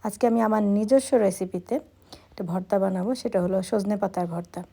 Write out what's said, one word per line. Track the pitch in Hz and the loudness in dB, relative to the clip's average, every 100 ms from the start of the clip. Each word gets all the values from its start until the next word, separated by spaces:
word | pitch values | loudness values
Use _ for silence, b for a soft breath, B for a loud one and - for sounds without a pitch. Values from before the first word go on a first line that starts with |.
আজকে | 220 202 240 | -8 0 2
আমি | 226 | 4
আমার | 220 214 | 2 2
নিজস্ব | 208 202 214 269 262 | 2 2 4 2 4
রেসিপিতে | 254 202 190 185 180 - 269 - _ B B B | 2 2 0 -6 -6 -4 -6 -6 _ B B B
একটা | - | -12
ভর্তা | 185 180 190 202 | -6 -6 0 0
বানাবো, | 190 185 190 | 2 0 -2
সেটা | 254 240 190 | -2 -2 0
হলো | 180 190 | 0 0
সজনে | 185 214 196 208 | 0 -2 0 -2
পাতার | 196 185 175 | -2 -2 -4
ভর্তা। | 170 175 - - | -4 -8 -12 -14